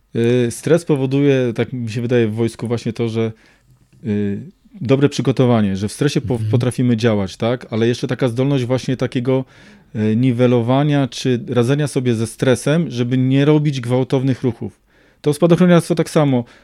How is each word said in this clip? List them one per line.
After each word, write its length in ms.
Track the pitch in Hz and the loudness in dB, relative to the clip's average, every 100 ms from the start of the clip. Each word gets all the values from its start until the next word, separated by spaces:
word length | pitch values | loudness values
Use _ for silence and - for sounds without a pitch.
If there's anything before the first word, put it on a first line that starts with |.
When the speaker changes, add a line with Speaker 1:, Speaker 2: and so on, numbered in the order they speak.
| _ 117 | _ -2
Speaker 1:
Y, 360 | 117 123 120 | 0 2 0
stres 340 | 113 - 165 165 | -2 0 0 2
powoduje, 680 | 147 131 135 143 135 123 110 | -2 0 0 2 2 0 -2
tak 180 | 117 | -4
mi 160 | 127 117 | -4 -6
się 120 | 113 | -6
wydaje, 260 | 117 123 113 | 0 2 2
w 60 | |
wojsku 340 | 107 117 - 113 | 0 -2 -2 -6
właśnie 260 | 117 - | -4 -4
to, 160 | 107 117 | -4 -4
że, 220 | 110 113 - _ _ _ _ _ _ - | -2 -4 -6 _ _ _ _ _ _ -4
y, 360 | 104 101 101 135 - _ 202 | -2 -2 -6 -10 -20 _ -8
dobre 280 | 117 135 139 | 0 2 0
przygotowanie, 680 | - 127 123 127 117 104 95 | -2 -2 2 2 2 0 -2
że 100 | 104 | -6
w 40 | |
stresie 280 | - 143 - | -4 -2 -2
po-, 120 | 120 | -4
Speaker 2:
Mhm. 180 | 120 110 | -4 0
Speaker 1:
potrafimy 460 | 123 123 120 123 117 | 0 0 0 0 2
działać, 400 | 117 107 95 - | 0 0 -4 -4
tak? 300 | 113 127 - | -4 -4 -6
Ale 180 | 110 113 | -2 0
jeszcze 200 | 120 131 | 0 -4
taka 200 | 127 131 | -2 -2
zdolność 380 | 117 135 139 120 | 0 0 0 0
właśnie 320 | 127 - 127 | -2 -2 -4
takiego, 480 | 123 131 123 131 131 - - - _ 110 | -2 -2 0 -2 -2 -12 -20 -20 _ -4
y, 200 | 107 110 | 0 2
niwelowania 920 | 131 117 123 123 117 131 147 143 135 | 2 4 4 4 2 2 2 0 -2
czy 360 | - 135 123 - | -2 -2 -2 0
radzenia 400 | 123 120 143 147 | 0 2 2 0
sobie 280 | 143 123 110 | -2 0 0
ze 120 | 113 | -2
stresem, 640 | - 131 120 - 156 165 | -2 0 2 2 0 0
żeby 260 | 120 120 127 | -2 -2 0
nie 280 | 127 135 143 | 2 2 4
robić 360 | 151 147 135 | 4 2 -2
gwałtownych 640 | 120 127 131 139 135 123 | -2 0 0 0 0 0
ruchów. 360 | 127 113 107 - _ _ _ _ | -2 -4 -8 -12 _ _ _ _
To 120 | 147 | -2
spadochroniarstwo 600 | 147 170 170 180 175 - 170 | 2 2 4 4 4 2 -2
tak 140 | 160 | 0
samo. 340 | 170 147 127 117 - | 2 2 0 -2 -12